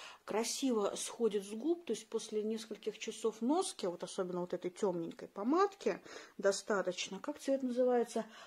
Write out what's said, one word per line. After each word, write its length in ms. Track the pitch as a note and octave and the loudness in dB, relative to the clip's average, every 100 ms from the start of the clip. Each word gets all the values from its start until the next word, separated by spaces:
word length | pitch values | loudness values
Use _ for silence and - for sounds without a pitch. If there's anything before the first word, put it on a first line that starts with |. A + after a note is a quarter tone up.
| - - - | -16 -14 -4
красиво 680 | G3+ A#3 - C4+ A3 G3 - | -2 0 0 2 4 2 0
сходит 480 | - - A3+ G3+ | -6 2 2 2
с 60 | G3 | -2
губ, 360 | A3 C#4+ E4+ - | -2 0 0 0
то 60 | |
есть 140 | G#3+ - | -4 -2
после 340 | A3+ - G#3+ | -4 -2 -2
нескольких 560 | G#3+ A3 - G#3 G#3+ - | 0 -2 -4 -8 -6 -6
часов 420 | - G#3 A3+ A3 | -8 -2 -2 0
носки, 460 | A#3 E4 F#4+ - F#3+ | 2 2 2 -2 -2
вот 180 | F3 | -2
особенно 360 | F3 - F3+ F3+ | -4 -2 -2 0
вот 120 | F3 | -2
этой 180 | F3 F3+ | -2 -4
темненькой 580 | - G3+ F3 E3 - F3 | 0 0 0 -2 -8 -12
помадки, 720 | - A3 E4 G4+ - A3 - - - - - | -4 2 4 4 2 -2 -2 -6 -16 -16 0
достаточно. 840 | G3 G3 - G3+ F3+ F3+ - F#3+ | 2 2 2 0 0 -2 -4 -6
Как 200 | - D4 | -6 -4
цвет 240 | - C4+ | 0 0
называется? 640 | C4 A#3+ B3+ B3 A#3 A3+ A3 - | 2 2 4 4 2 -2 -4 -8